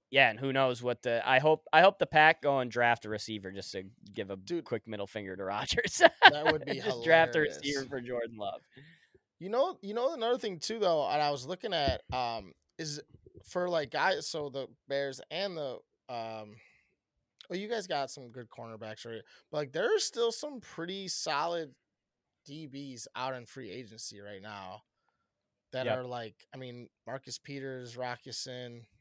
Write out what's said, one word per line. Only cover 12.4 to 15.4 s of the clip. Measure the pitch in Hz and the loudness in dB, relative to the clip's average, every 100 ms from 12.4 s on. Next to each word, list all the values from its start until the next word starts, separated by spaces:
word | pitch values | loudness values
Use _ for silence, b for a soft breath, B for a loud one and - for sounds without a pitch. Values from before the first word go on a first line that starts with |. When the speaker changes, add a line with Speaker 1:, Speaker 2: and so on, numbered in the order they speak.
| 95 - _ - | -10 -20 _ -10
Speaker 2:
is | 156 147 - - - - | -8 -10 -14 -20 -20 -20
for, | - 180 180 | -8 -4 0
like, | 170 139 | 0 0
guys, | 143 170 190 147 | 2 2 2 -2
so | 160 147 | -6 -6
the | 131 131 113 - | -6 -10 -14 -4
Bears | 139 139 131 - | -2 -2 -6 -8
and | 156 | -6